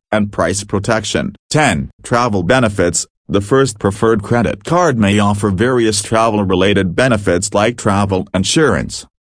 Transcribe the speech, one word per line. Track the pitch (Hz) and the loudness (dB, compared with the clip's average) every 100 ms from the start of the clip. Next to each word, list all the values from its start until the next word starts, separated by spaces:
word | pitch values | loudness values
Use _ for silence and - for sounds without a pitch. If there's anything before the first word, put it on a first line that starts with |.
| _ | _
and | 107 104 | -2 -2
price | 104 85 101 | -2 -2 -2
protection. | 101 101 98 110 107 - - - _ | -4 -4 -2 -2 -2 -4 -4 -10 _
Ten. | 147 143 80 65 _ | 0 0 0 -6 _
Travel | - 120 123 101 | -2 0 0 0
benefits. | 85 127 113 101 90 - - _ - | 2 2 2 0 0 -2 -8 _ -2
The | 98 | -2
First | 101 135 135 - | 2 2 2 0
Preferred | 104 104 113 113 | -2 0 0 0
Credit | - 120 95 - | 0 0 0 -4
Card | - 170 175 120 | -2 0 2 2
may | 101 104 | 2 2
offer | 104 104 107 | 2 0 0
various | 92 120 127 113 104 | 0 0 2 0 0
travel-related | - 113 113 107 98 90 95 98 92 | -2 0 2 0 0 2 2 2 0
benefits | 82 131 110 101 87 - | 0 0 2 0 0 0
like | 101 110 117 | 0 0 0
travel | 110 98 98 95 - | -2 0 0 -2 -2
insurance, | 95 95 160 147 82 55 - - _ | -4 0 2 2 0 -4 -10 -16 _